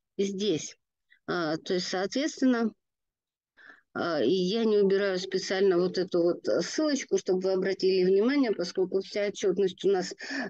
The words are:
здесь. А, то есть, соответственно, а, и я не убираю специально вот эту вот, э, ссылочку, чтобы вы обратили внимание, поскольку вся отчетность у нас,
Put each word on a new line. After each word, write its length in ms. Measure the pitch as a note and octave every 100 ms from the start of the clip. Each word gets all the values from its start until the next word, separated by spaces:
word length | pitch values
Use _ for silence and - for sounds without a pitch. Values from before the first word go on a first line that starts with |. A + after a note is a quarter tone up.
| _ -
здесь. 600 | G3 F#3+ G#3 D3+ - - _ _ _ _ -
А, 300 | F3 D#3+ D#3+
то 160 | -
есть, 120 | F#3 F3+
соответственно, 840 | F#3+ F#3+ B3+ D4+ - C4 A#3+ A3+ - _ _ _ _ _ _ _ _ - - _
а, 280 | - E3+ D#3
и 80 | A#2
я 340 | F#3+ F3+ A3+
не 140 | A3 G#3
убираю 400 | G3 G3 G3+ F#3
специально 600 | F#3+ F#3+ - F#3+ G3 F3
вот 200 | F3+ F3+
эту 240 | F3+ F3
вот, 260 | E3+ - -
э, 120 | A2+
ссылочку, 560 | F3+ - D#4 C#4 - F#3+
чтобы 220 | - F#3
вы 100 | F#3
обратили 520 | F#3+ F#3 F#3+ F#3 F#3
внимание, 480 | F3+ G3 A#3 C#4+ B3
поскольку 480 | G3 E3+ - F#3 G3
вся 240 | - G#3 G3+
отчетность 580 | G3+ G3+ F#3 F#3+ F#3
у 60 | F#3
нас, 240 | F#3 F#3 - - C#4 A3+